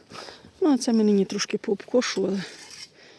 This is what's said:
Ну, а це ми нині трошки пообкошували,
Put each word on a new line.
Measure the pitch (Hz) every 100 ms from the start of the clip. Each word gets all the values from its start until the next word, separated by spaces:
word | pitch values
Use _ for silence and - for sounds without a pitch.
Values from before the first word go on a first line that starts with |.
| - - - - - -
Ну, | 330
а | 254
це | -
ми | 226
нині | 208 202 190
трошки | 202 - 208
пообкошували, | - 202 - 254 - - 190 196 - - - - - _ -